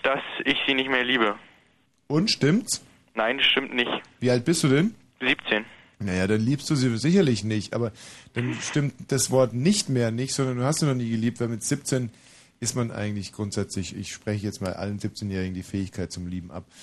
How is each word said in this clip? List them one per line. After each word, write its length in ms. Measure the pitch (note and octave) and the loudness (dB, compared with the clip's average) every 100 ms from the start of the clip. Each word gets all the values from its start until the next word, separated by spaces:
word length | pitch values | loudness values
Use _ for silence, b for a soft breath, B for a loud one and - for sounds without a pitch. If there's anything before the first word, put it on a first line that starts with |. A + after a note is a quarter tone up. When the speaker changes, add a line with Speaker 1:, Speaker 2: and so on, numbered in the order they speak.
Speaker 1:
dass 180 | C3+ C#3 - - C3+ | 0 0 -4 -4 0
ich 100 | C3+ - | 2 2
sie 80 | C3+ | 2
nicht 140 | C3 | 2
mehr 140 | C3 | 2
liebe. 320 | B2 B2+ G#2+ G#2 - _ _ _ _ _ _ | 2 4 2 0 -10 _ _ _ _ _ _
Speaker 2:
Und, 220 | D3 G#3+ | 0 2
stimmt's? 520 | - C3+ G#3 - - - _ _ A2 | 2 4 4 0 -6 -8 _ _ -2
Speaker 1:
Nein, 240 | A2 C3+ | 0 2
das 80 | - | 2
stimmt 260 | C#3 C#3 | 2 0
nicht. 160 | B2 A#2 - - _ | -2 -2 -4 -8 _
Speaker 2:
Wie 100 | B2 | 2
alt 160 | B2 C#3 | 2 2
bist 180 | E3+ | 2
du 40 | D3 | 4
denn? 260 | C#3 G#3 - _ _ | 4 4 -2 _ _
Speaker 1:
Siebzehn. 460 | B2+ C#3 - G#2+ A2 B B _ | -2 -2 0 -2 -2 B B _
Speaker 2:
Naja, 280 | G2+ F#2 F#2+ | -2 0 2
dann 120 | G#2+ | 2
liebst 300 | A2 C#3 - | 2 0 0
du 60 | D3 | 0
sie 200 | B2+ A2+ | 2 2
sicherlich 460 | C3+ G3 D#3 G#2+ | 4 4 4 2
nicht, 300 | A2 G#2+ - | 0 -2 -2
aber 180 | A2+ A#2 B B B B | -4 -4 B B B B
dann 200 | A2 B2+ A#2+ | -6 -4 -4
stimmt 320 | - D3 C#3+ - - | -2 -2 -2 -4 -4
das 200 | C3+ - | -2 2
Wort 220 | B2+ B2+ | 4 4
nicht 360 | A#2 D#3+ G#3 - | 2 2 2 2
mehr 220 | B2+ A#2 | 2 2
nicht, 220 | A2+ C3 | 0 -4
sondern 240 | - C3 B2 | -2 -2 0
du 60 | |
hast 160 | C3 D#3+ | 0 2
sie 60 | D3+ | 2
noch 80 | |
nie 160 | B2+ A#2 | 0 0
geliebt, 300 | A2+ A#2 - | 0 0 0
weil 80 | A#2+ | -4
mit 160 | A2+ | -4
siebzehn 480 | - C#3 - C3 A#2 B B B B _ | -4 -4 -2 -2 -2 B B B B _
ist 120 | A#2 | -4
man 160 | B2 A#2 | -2 -4
eigentlich 440 | A2 G#2 G#2 F#2 | -4 -4 -4 -8
grundsätzlich, 640 | - G#2 G#2 G2 G2+ F2+ G2 | -6 -4 -2 -4 -4 -6 -8
ich 160 | G2 | -10
spreche 320 | - - G#2 G2+ | -8 -4 -2 -4
jetzt 160 | - | -4
mal 120 | F#2+ | -6
allen 240 | - G2 G2+ | -4 -6 -4
siebzehnjährigen 560 | G#2+ - G#2 F#2+ F#2 | -6 -6 -4 -4 -4
die 80 | F#2 | -6
Fähigkeit 500 | F2+ G2+ F#2 - F2 | -6 -4 -4 -6 -8
zum 140 | - F2 | -8 -8
Lieben 240 | F2+ E2+ | -8 -10
ab. 120 | E2+ - B | -14 -16 B